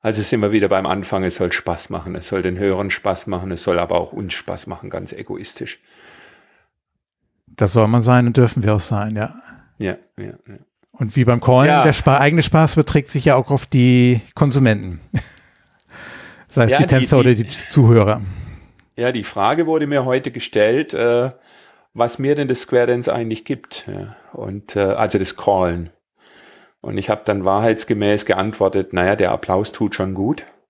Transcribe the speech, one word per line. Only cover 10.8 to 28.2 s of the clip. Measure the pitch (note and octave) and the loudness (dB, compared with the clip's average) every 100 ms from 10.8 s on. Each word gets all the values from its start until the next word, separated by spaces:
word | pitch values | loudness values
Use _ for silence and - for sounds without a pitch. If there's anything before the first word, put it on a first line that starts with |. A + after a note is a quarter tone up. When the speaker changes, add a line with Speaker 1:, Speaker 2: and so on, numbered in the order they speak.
| _ | _
Speaker 2:
Und | _ G#2+ C3+ | _ -4 0
wie | |
beim | A#2+ A#2+ | 2 2
Callen, | - B2+ C#3+ | 4 4 6
Speaker 1:
Ja. | D3 | 4
Speaker 2:
der | C3+ | 4
Spa-, | C3 - C3+ | 2 2 4
eigene | C#3+ E3 | 4 2
Spaß | - D#3+ D#3+ - | 2 4 4 2
beträgt | D3 D#3 C#3 | 2 0 -2
sich | C#3+ | -2
ja | C#3 C3 | 2 2
auch | B2+ | 2
auf | C#3 - | -2 0
die | C#3 B2 B2 B2 B2 - | 2 4 6 4 2 -2
Konsumenten. | - D3 C3+ C3 G#2 G2 E2 - | 0 2 4 2 2 -4 -12 -6
<laughs> | - - - _ _ _ _ _ - - - - - _ | -6 -6 -20 _ _ _ _ _ -20 -20 -20 -20 -20 _
Sei | - A2+ | 0 2
es | |
Speaker 1:
Ja, | C3+ | 4
Speaker 2:
die | C#3+ | 4
Speaker 1:
die, | |
Speaker 2:
Tänzer | C3 B2+ C#3 | 4 4 4
Speaker 1:
die | |
Speaker 2:
oder | B2 | 6
die | A2+ A2+ | 4 0
Zuhörer. | - - - A#2 A#2 G2+ A2 G2 - - - _ _ _ - | -8 -2 4 6 6 4 0 -4 -12 -14 -18 _ _ _ -4
Speaker 1:
Ja, | A#2+ | -4
die | B2 | -4
Frage | G2 - G2+ D3 D#3+ | -8 -2 0 0 0
wurde | D#3+ D3 | 0 0
mir | C#3+ | -2
heute | B2+ B2+ B2+ | 0 -2 -2
gestellt, | A#2+ - A2 G#2 B2+ D#3 | -10 -4 2 2 2 -2
äh, | - A#2 A#2+ B2+ B2+ _ _ _ _ _ | -2 0 2 0 -6 _ _ _ _ _
was | - A#2+ - | -4 -2 -2
mir | C3+ D3 | -2 0
denn | C#3 | 0
das | B2 | -2
Square | - B2 A#2+ | 0 0 2
Dance | B2 B2 | 0 -2
eigentlich | A#2 A2+ A2 | -4 -4 -8
gibt, | - C#3 - - - | -8 -10 -10 -16 -12
ja. | G2 G2+ G#2+ _ | -14 -14 -18 _
Und, | - G#2 G2 - G2+ | -14 -10 -12 -8 -2
äh, | |
also | G2 G2 G#2+ G2 | 0 0 0 0
das | F#2+ - | -2 -4
Callen. | - F#2+ F2+ F2 E2+ _ _ _ _ _ - - _ _ | 0 2 0 -2 -10 _ _ _ _ _ -20 -20 _ _
Und | A2+ G2+ | -10 -8
ich | F#2+ | -4
hab | G#2+ | -4
dann | - G2+ | -2 -2
wahrheitsgemäß | F#2+ G2 A2+ A2 - G#2+ G2+ G#2 | 0 0 0 -2 -2 -2 0 0